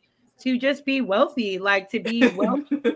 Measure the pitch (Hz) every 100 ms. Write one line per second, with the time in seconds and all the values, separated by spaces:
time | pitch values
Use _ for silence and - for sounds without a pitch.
0 | _ _ _ _ 254 247 262 269 - 269
1 | 196 202 311 262 208 185 202 196 190 226
2 | 196 233 240 185 214 277 - 285 233